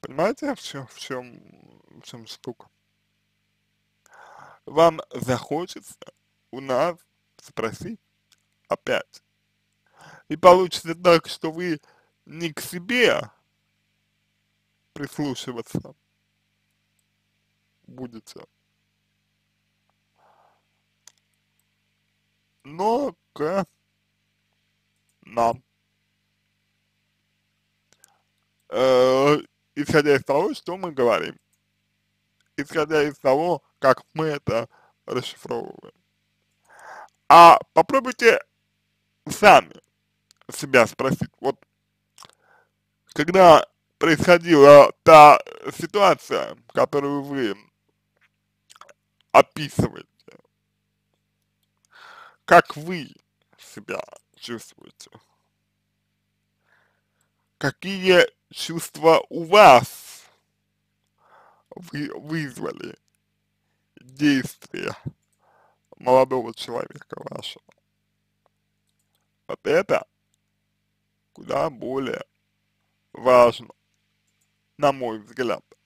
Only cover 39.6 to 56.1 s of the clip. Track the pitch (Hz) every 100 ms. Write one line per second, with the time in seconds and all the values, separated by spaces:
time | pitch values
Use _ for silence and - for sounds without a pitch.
39.6 | 87 - _ _ _ _ _ _ _ -
40.6 | 143 131 110 - 131 - - _ 127 -
41.6 | _ _ _ _ _ _ - _ _ _
42.6 | _ _ _ _ _ - 151 185 185 151
43.6 | - _ _ _ 156 151 - 175 170 156
44.6 | 139 143 131 - - 156 147 139 - -
45.6 | - - 160 208 196 151 - 113 67 -
46.6 | _ - 127 143 143 143 139 139 117 98
47.6 | 104 _ _ _ _ _ _ _ _ _
48.6 | _ - - - _ _ _ - 139 -
49.6 | 147 - - - - _ - - _ _
50.6 | _ _ _ _ _ _ _ _ _ _
51.6 | _ _ _ - - - - _ - 170
52.6 | - 151 156 180 131 - _ _ _ _
53.6 | - - 101 101 - - _ _ - 117
54.6 | - _ - _ - - _ _ _ _
55.6 | _ _ _ _ _